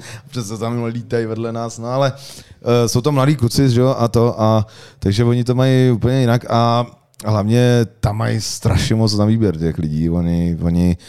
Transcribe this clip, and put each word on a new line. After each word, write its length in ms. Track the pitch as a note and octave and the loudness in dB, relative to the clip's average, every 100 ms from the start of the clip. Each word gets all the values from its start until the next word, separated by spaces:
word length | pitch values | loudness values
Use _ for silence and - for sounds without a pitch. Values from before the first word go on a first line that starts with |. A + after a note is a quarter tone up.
| - A2 - | -6 -16 -14
přesto 280 | B2 G2+ G#2+ | -12 -10 -8
tam 260 | A2+ A#2+ | -6 -4
lítají 420 | A#2 A#2 G#2+ A#2 A2+ | -6 -8 -6 -4 -4
vedle 260 | A2+ A#2 | -6 -8
nás, 260 | A2+ A#2 A2+ | -8 -10 -10
no 100 | A#2 | -6
ale, 240 | C3 C#3 - - - - - | -2 -2 -4 -14 -20 -20 -10
eh, 260 | A#2 A#2+ A#2 | -2 0 2
jsou 120 | B2 | 0
to 120 | B2 | 0
mladí 240 | C#3+ C3+ D3+ | 2 2 2
kluci, 340 | A#2 - C#3 | 0 2 2
že 100 | A#2+ | 4
jo, 140 | B2+ A#2+ | 2 2
a 100 | A#2 | 0
to, 320 | A#2+ A#2+ - | 2 2 2
a 240 | A2 A2 G#2+ - - - | 2 2 0 -8 -20 -6
takže 260 | F#2+ G2 | -2 2
oni 200 | A#2+ B2 | 2 2
to 100 | A#2+ | 0
mají 360 | B2 C3 B2+ B2+ | 2 2 4 4
úplně 300 | A#2 A#2 C3+ | 2 0 0
jinak 240 | B2 A#2+ - | 2 0 0
a 360 | A#2 A#2 A#2 A#2+ - _ - G#2 | 0 2 0 -2 -10 _ -12 -2
hlavně 600 | G#2+ G#2 A#2 B2 A#2+ A#2 - | 0 2 2 4 2 0 -2
tam 160 | G#2 G#2 | -4 -4
mají 240 | A2+ A2+ | -4 -4
strašně 560 | - - D3 - - A2 | -6 -4 0 0 0 0
moc 180 | A2 G#2 | 0 2
na 80 | |
výběr 320 | G#2 A2+ G#2+ D#2+ | 2 2 0 0
těch 200 | E2 D#2 | -2 -2
lidí, 320 | D#2+ D2+ E2 | -4 -2 0
oni, 460 | E2+ E2+ E2+ F2 E2 | 0 0 0 -2 -2
oni 340 | E2+ E2+ F2+ F2 | -2 2 2 0